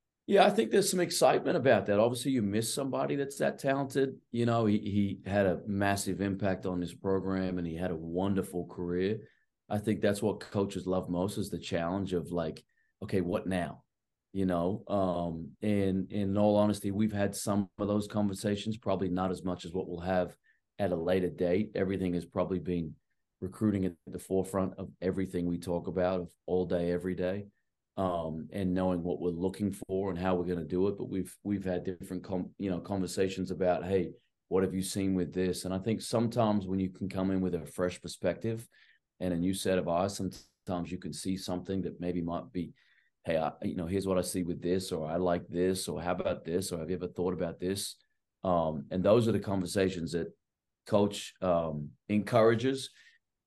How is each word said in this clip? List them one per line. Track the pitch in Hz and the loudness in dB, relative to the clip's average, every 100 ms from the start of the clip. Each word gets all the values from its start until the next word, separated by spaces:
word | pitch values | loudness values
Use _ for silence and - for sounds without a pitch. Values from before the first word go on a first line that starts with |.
| _ _ - | _ _ 2
Yeah, | 196 | 6
I | 202 | 6
think | 214 - | 6 4
there's | 208 185 | 4 4
some | 180 | 2
excitement | 170 - 131 - - 170 | 0 4 4 4 2 2
about | 127 107 92 | 6 6 4
that. | 101 | 4
Obviously, | 120 123 143 | 4 2 0
you | 131 | 0
miss | 101 107 113 | 2 0 0
somebody | - 135 131 143 143 | -2 -2 -2 -2 -2
that's | 139 - | -4 -2
that | 139 139 | -2 0
talented. | 139 139 131 139 135 - _ | 0 0 0 2 0 -2 _
You | 117 | 0
know, | 120 117 107 | 2 4 4
he, | 104 | 2
he | 104 101 101 98 | 2 2 2 0
had | 95 101 95 | 0 4 4
a | 85 110 | 2 -2
massive | 98 101 98 - 90 | 0 2 2 0 -2
impact | 98 98 101 92 95 | -2 0 0 0 -2
on | 90 | -4
this | 87 | -4
program, | - 98 95 95 95 92 92 | -4 -2 -2 0 -2 -2 -2
and | 85 | -4
he | |
had | 82 90 | -4 -2
a | 80 | -4
wonderful | 82 85 98 95 90 90 85 | -4 -2 0 0 -2 -6 -6
career. | - 87 87 95 113 - _ _ _ _ | -6 -2 0 0 0 -6 _ _ _ _
I | 107 | -4
think | 107 104 | 0 2
that's | 104 101 | 2 2
what | 107 95 | 0 -2
coaches | - 104 98 95 92 | -2 0 0 -2 -2
love | 92 87 | -2 0
most, | 87 95 104 | 0 0 -2
is | 95 | -6
the | 85 | -6
challenge | - 90 85 98 98 | -4 -2 -2 -2 -2
of, | 90 78 | -2 -2
like, | 85 80 73 - _ _ _ | -4 -4 -6 -16 _ _ _
"Okay, | 95 101 | -4 -2
what | 87 - 90 | 0 -2 -2
now?" | 92 80 - _ _ _ _ _ | -2 -4 -8 _ _ _ _ _
You | 98 | -2
know, | 92 87 87 113 - | 0 2 0 -2 -2
um, | 101 92 87 85 82 82 - | 0 0 0 -2 -4 -8 -6
and, | 107 101 98 95 92 | 0 2 2 0 -2
and | |
in | 101 98 101 | -2 0 4
all | 104 104 | 6 6
honesty, | 104 104 101 | 4 2 -2
we've | 98 110 | 0 0
had | 101 98 | 2 0
some | 98 113 101 98 - | 0 0 0 -2 -4
of | 101 | 0
those | 104 104 | 0 0
conversations, | 107 104 95 104 101 110 110 | -2 -2 -2 -2 -2 -4 -4
probably | 104 95 95 | -2 0 0
not | 90 92 | 0 0
as | 87 | -2
much | 95 87 | -4 -4
as | 85 | -4
what | 90 - | -6 -4
we'll | 87 | -6
have | 90 92 90 - _ _ _ - | 0 2 2 -4 _ _ _ -4
at | 98 | 0
a | 85 | 0
later | 85 95 90 | 2 2 2
date. | 76 90 92 104 | 0 2 2 0
Everything | 95 95 95 92 | -2 -2 0 0
has | 87 | -2
probably | 82 98 87 92 | -2 -2 0 -2
been | 78 87 78 73 _ _ _ _ | -2 -2 -2 -8 _ _ _ _
recruiting | 92 - 107 98 | -10 0 2 2
at | 92 85 - | 0 -4 -12
the | 87 | -14
forefront | - 95 95 98 95 - | -2 0 0 0 -2 -4
of | 92 - | -12 -4
everything | 95 92 92 92 87 | -2 -2 -2 -2 -2
we | 87 | -2
talk | 90 87 90 | -2 -4 -2
about | 90 90 92 | 0 0 0
of | 87 - - | -4 -10 -2
all | 90 | 0
day, | 90 90 87 | 0 0 0
every | 87 92 | 0 -2
day, | 87 90 101 101 _ _ _ _ - | -2 -2 -4 -8 _ _ _ _ -2
um, | 95 87 80 80 78 | 0 0 -2 -6 -8
and | 101 92 | -4 0
knowing | 92 92 90 | 2 2 0
what | 85 - | 0 -2
we're | 87 | -2
looking | 85 92 92 101 | 0 -2 -2 -2
for | 98 - 95 98 | -4 -4 -2 -2
and | 87 | -2
how | 92 | 0
we're | 90 | 0
gonna | 87 87 | 0 -2
do | 78 90 98 | -2 0 0
it. | 101 | 0
But | 117 | -4
we've, | 95 90 - | -4 -6 -6
we've | 101 101 | -2 -2
had | 95 87 | 0 -2
different | 90 87 - 90 | -4 -8 -8 -8
com-, | 90 92 90 - | -4 -6 -6 -6
you | 98 | -4
know, | 85 | -4
conversations | - 98 87 - 95 95 90 | -4 -4 -2 0 0 0 -4
about, | 85 90 85 | 0 2 2
"Hey, | 87 98 80 - _ _ _ | 2 0 0 -6 _ _ _
what | 92 | 2
have | 92 | 2
you | 92 | 0
seen | 92 101 95 | -2 0 2
with | 95 85 | 2 0
this?" | 90 92 87 | 0 0 0
And | 92 | -2
I | 95 | -2
think | 113 107 | 0 -2
sometimes | - 113 117 120 107 104 92 | 0 0 2 2 2 2 0
when | 95 | 0
you | 92 | -2
can | - 92 | -2 -6
come | 95 95 | -2 0
in | 92 | 2
with | 92 | 0
a | 87 78 | -2 -6
fresh | - 90 - | -2 -2 -2
perspective | 85 - 92 82 - 113 - _ - _ _ _ | -10 -2 -2 0 -4 -4 -8 _ -20 _ _ _
and | 90 | -2
a | 85 | 0
new | 90 | 0
set | 98 95 92 | 0 0 0
of | 87 | 2
eyes, | 85 98 - | 2 0 -2
sometimes | 95 - - _ - 90 85 | -6 -6 -16 _ -6 -4 -4
you | 87 | -6
can | 85 | -8
see | 73 98 95 | -8 -4 -4
something | - 90 90 95 | -4 -6 -4 -4
that | 85 - | -4 -4
maybe | 90 87 | -4 -2
might | 85 85 - | -2 -4 -6
be, | 92 78 - _ _ _ _ | -8 -8 -10 _ _ _ _
"Hey, | - 80 | -2 0
I, | 76 - | 0 -2
you | 101 - | -4 -4
know, | 82 | -2
here's | 98 92 | -2 2
what | 92 | 0
I | |
see | 87 92 | 0 -2
with | 85 87 | -2 -2
this," | 87 92 95 | 0 0 0
or, | 82 78 | -4 -2
"I | 85 | 0
like | 90 87 - | 2 0 -2
this," | 85 92 92 - | 0 0 0 -4
or, | 80 | -4
"How | 87 | -2
about | 90 95 90 | -2 -2 -4
this?" | - 87 95 | -2 -2 -2
or, | 85 | -4
"Have | 78 | -4
you | 92 | -4
ever | 87 | -4
thought | - 90 | -2 -2
about | 90 87 80 | 0 -4 -4
this?" | 90 101 - - _ _ _ _ | -4 -4 -6 -12 _ _ _ _
Um, | 95 87 80 78 - | 0 2 2 -2 -4
and | 92 | 2
those | 95 117 117 | 6 6 6
are | |
the | 98 | 0
conversations | 101 98 87 101 95 87 82 | 0 -2 0 2 2 0 -2
that | 82 80 - _ _ _ _ - | -2 -4 -8 _ _ _ _ 0
Coach, | 107 101 - - - | 4 4 0 -10 -4
um, | 92 85 82 76 73 - - | 2 2 2 -4 -8 -12 0
encourages, | 104 98 120 110 107 127 135 - - - _ _ _ | 0 4 6 6 6 2 -2 -6 -14 -20 _ _ _